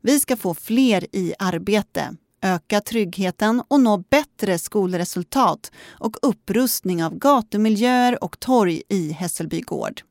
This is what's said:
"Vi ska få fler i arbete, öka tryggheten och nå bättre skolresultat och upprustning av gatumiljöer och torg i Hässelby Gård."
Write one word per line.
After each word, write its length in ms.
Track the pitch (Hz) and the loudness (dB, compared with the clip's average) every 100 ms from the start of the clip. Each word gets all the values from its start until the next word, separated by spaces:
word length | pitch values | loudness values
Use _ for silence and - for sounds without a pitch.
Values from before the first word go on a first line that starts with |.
"Vi 200 | 208 285 | 2 2
ska 160 | - 247 | 2 -2
få 180 | 190 | -2
fler 600 | 165 - 226 262 196 175 196 | -6 -2 2 4 2 0 -4
i 180 | 175 - | -4 -2
arbete, 760 | 190 170 185 214 - - 156 170 _ _ | -2 -2 0 0 0 -6 -6 -10 _ _
öka 380 | 196 175 _ 208 | -2 -2 _ -2
tryggheten 800 | - 226 196 175 190 - 214 240 - | 0 -2 -2 -2 -4 0 0 0 2
och 120 | 285 | 4
nå 160 | 247 208 | 4 2
bättre 600 | 175 190 - _ 208 185 | 2 0 0 _ -2 -2
skolresultat 1120 | - 214 190 180 175 - 180 269 226 156 - - - | -2 -2 0 -2 -4 -6 -4 0 2 0 -8 -20 -20
och 280 | - 226 - | -8 -8 -2
upprustning 800 | 285 - - 202 254 - 190 175 | -2 -2 -2 0 0 -2 -4 -2
av 140 | 165 160 | -2 0
gatumiljöer 1040 | 277 277 220 208 214 208 240 247 247 247 | 2 2 2 0 2 2 2 4 2 0
och 160 | - - | -6 -10
torg 420 | - 254 190 165 - | 2 4 4 0 -2
i 240 | 196 156 | -2 -2
Hässelby 480 | 156 180 - 165 165 | -6 -6 -6 -6 -6
Gård." 420 | - 147 110 - - | -6 -6 -6 -8 -20